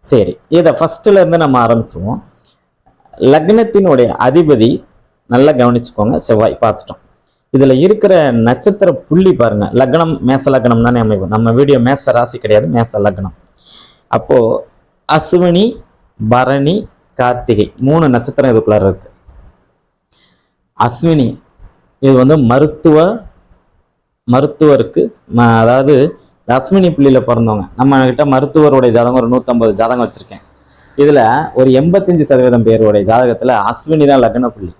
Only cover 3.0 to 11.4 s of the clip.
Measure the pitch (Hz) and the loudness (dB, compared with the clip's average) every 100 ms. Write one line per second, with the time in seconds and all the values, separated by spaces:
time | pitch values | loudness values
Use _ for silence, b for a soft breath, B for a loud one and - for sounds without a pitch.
3 | _ - 117 151 160 220 226 202 190 135 | _ -4 2 2 2 0 2 0 0 2
4 | 120 - 127 151 156 131 113 170 - _ | 0 0 0 0 2 2 2 -2 -8 _
5 | _ _ _ 120 143 139 120 120 117 - | _ _ _ 0 2 2 0 0 -6 -6
6 | 104 151 - 110 113 - 110 104 - - | -4 -4 -2 0 0 -2 -4 -4 -12 -20
7 | _ _ _ _ _ 131 135 131 180 208 | _ _ _ _ _ 0 2 2 2 2
8 | - 185 147 117 113 123 - 196 185 135 | 2 2 2 0 0 0 -2 0 -2 -2
9 | - 160 190 180 117 104 101 120 131 160 | -2 0 2 2 0 -2 -2 -2 0 0
10 | 165 156 123 135 139 131 123 117 117 120 | -2 -2 -2 -2 0 0 0 0 0 0
11 | 110 104 95 107 | -2 -4 -4 -2